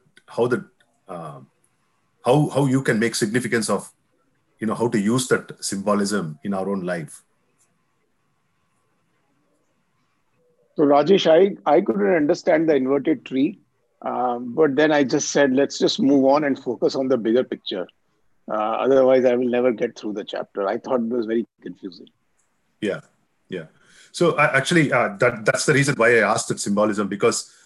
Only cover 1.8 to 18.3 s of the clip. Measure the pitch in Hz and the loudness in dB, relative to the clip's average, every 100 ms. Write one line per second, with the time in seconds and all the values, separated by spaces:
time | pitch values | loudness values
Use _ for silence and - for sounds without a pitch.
1.8 | _ _ _ _ 120 147 147 135 139 131 | _ _ _ _ 0 2 2 0 0 0
2.8 | 135 110 117 - 107 123 117 117 110 98 | 0 0 0 -2 -2 -2 -2 -4 -2 -4
3.8 | - _ _ _ _ _ _ _ 110 101 | -6 _ _ _ _ _ _ _ -6 -2
4.8 | 120 110 101 127 - 104 - - - 98 | -2 0 0 -2 0 -2 -4 -14 -10 -6
5.8 | 101 101 98 104 80 76 104 95 95 98 | -2 -2 -2 -4 -6 -10 -8 -6 -4 -6
6.8 | 90 87 76 - _ _ _ _ _ _ | -6 -8 -10 -18 _ _ _ _ _ _
7.8 | _ _ _ _ _ _ _ _ _ _ | _ _ _ _ _ _ _ _ _ _
8.8 | _ _ _ _ _ _ _ _ _ _ | _ _ _ _ _ _ _ _ _ _
9.8 | _ _ _ _ _ _ _ _ _ - | _ _ _ _ _ _ _ _ _ 0
10.8 | 143 143 147 190 165 160 202 - 156 151 | 4 4 6 4 6 6 4 0 2 2
11.8 | 208 202 202 170 147 175 196 160 160 143 | 2 0 0 2 2 0 0 2 2 2
12.8 | 131 143 165 139 - 131 277 196 _ _ | 2 0 0 -4 -4 -2 -2 -4 _ _
13.8 | _ _ 123 123 123 120 123 135 156 135 | _ _ -8 -4 -2 -4 -4 0 2 2
14.8 | 156 147 127 147 - 151 143 131 139 - | 2 2 2 -2 -2 2 2 2 0 0
15.8 | 180 - 135 139 135 143 147 131 131 110 | -2 2 2 4 4 2 0 -4 -6 -4
16.8 | 160 143 131 127 110 120 123 - - 98 | -2 -2 -2 0 2 0 0 -6 -8 -8
17.8 | 87 _ _ _ _ | -10 _ _ _ _